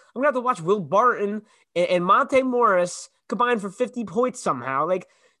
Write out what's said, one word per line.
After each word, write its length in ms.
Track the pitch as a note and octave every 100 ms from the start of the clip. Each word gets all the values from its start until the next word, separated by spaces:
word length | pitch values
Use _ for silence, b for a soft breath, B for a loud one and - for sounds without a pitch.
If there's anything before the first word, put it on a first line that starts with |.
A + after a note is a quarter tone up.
| b A3+
I'm 60 |
gonna 60 | C#4+
have 80 | B3+
to 40 |
watch 200 | B3 G3
Will 180 | D#3+ G#3
Barton 640 | C#3+ G3 B3 F3 G3+ G#3+ b b _ E3+
and, 120 | F3+
and 160 | F3+ F3+
Monte 380 | A3 C4+ C4
Morris 680 | C4 A#3+ A#3 F3+ F3 - - _ -
combine 320 | G#3+ A#3+ A#3+
for 100 | G3
fifty 360 | F3 B3 B3 G3+
points 340 | F3+ B3+ -
somehow." 480 | - C3+ B2 C3+ D#3+
Like, 200 | F#3 - b b b